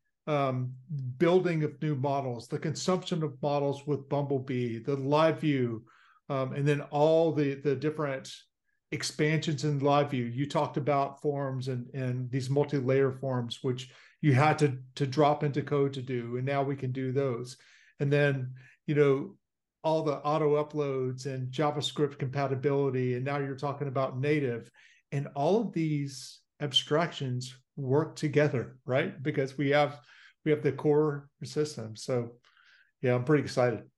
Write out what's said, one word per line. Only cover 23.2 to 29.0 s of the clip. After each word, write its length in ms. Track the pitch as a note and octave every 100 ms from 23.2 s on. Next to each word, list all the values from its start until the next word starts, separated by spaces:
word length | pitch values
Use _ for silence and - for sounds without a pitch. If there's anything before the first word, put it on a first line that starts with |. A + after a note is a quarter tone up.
now 140 | C3 C#3+
you're 180 | C#3 C3+
talking 320 | C#3+ C3+ C#3+
about 320 | C3 C3+ B2+
native, 500 | C#3+ D3+ C3+ A#2 - _ - _ _
and 160 | C#3+ C#3+
all 280 | C#3+ D3 G#3
of 100 | G#3
these 680 | F3 D#3+ D3 C#3+ B2+ - - _ -
abstractions 960 | D3 - - D3 E3+ - C3+ B2 B2 - _ -
work 380 | C3 C#3 D#3+
together, 640 | - D#3 C#3 D3 B2 G#2 -
right? 360 | - B2+